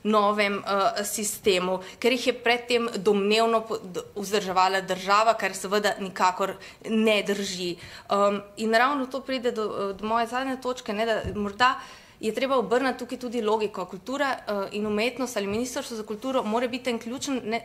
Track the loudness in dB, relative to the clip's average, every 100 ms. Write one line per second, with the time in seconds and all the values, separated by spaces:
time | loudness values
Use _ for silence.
0 | 2 4 4 4 2 0 -2 2 2 0
1 | -4 -4 -4 0 2 4 2 -2 -6 -2
2 | 2 2 0 0 2 0 2 0 0 0
3 | 2 4 4 4 4 2 -2 -8 -8 -10
4 | -10 -8 -2 -2 0 4 4 2 -2 -2
5 | 2 4 6 4 0 -4 -2 2 2 0
6 | -4 2 2 2 -2 -4 -14 -12 -2 2
7 | 4 4 2 -2 -4 -4 -4 -6 -10 -14
8 | -2 2 4 2 -4 -4 2 4 4 2
9 | -4 -6 -4 -2 -2 -2 -2 -2 -4 -4
10 | -2 0 0 -2 -4 -4 -6 -6 -4 -2
11 | 0 0 -2 -4 -4 2 2 2 -6 -18
12 | -20 -8 -4 -2 2 2 4 2 2 -2
13 | -6 -8 -6 -2 2 2 0 -4 -8 -10
14 | -6 -2 -2 -2 -4 -4 -4 -4 -2 0
15 | 0 -2 -4 -2 -2 -2 -2 -4 -6 -8
16 | -8 -6 -2 0 2 0 0 -2 -4 -4
17 | -4 -6 -4 -4 -2 -4